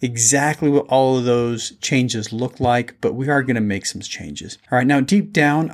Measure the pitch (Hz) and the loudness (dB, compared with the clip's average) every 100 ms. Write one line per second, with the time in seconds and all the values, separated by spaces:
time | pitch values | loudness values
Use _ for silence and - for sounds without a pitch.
0 | 123 117 110 143 147 151 151 143 - 135 | -6 0 2 2 0 0 2 2 2 2
1 | 131 127 123 120 120 117 - - - 135 | 4 2 2 0 0 -4 -8 -10 -2 0
2 | 123 113 104 113 123 - 127 120 120 - | 0 -2 -6 -6 -6 -2 0 2 0 -4
3 | 117 117 135 139 127 117 107 98 - 98 | -4 -2 0 0 0 0 0 -2 -6 -10
4 | - - 85 73 - - _ 127 127 143 | -12 -12 -12 -12 -14 -16 _ 0 2 2
5 | 131 202 156 170 147 147 160 | 2 2 2 0 2 2 -2